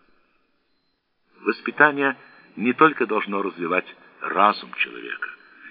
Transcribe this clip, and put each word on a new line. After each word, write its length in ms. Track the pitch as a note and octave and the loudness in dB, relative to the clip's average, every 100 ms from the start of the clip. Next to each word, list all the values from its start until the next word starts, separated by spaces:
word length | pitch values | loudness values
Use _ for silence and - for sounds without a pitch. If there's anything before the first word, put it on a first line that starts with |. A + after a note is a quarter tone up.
| _ _ _ _ _ _ _ _ _ _ _ _ _ _ | _ _ _ _ _ _ _ _ _ _ _ _ _ _
Воспитание 760 | - - - - D3 C#3+ C#3 C3 - - - - | -4 -4 -4 2 2 4 -2 -2 -12 -20 -18 -4
не 160 | A2 | -2
только 320 | A#2+ D#3 - A2+ | 4 4 4 -2
должно 360 | G#2+ F#2+ G2+ | -2 -4 -4
развивать 440 | G2 E2+ E2+ F2+ - - - - | -6 -6 -2 -2 -4 -14 -20 -14
разум 520 | - F2+ G#2 G2 B1 | -4 4 4 4 -6
человека 540 | - - A#1+ A#1 A1+ - - - - - | -6 -6 -8 -12 -10 -12 -14 -20 -20 -18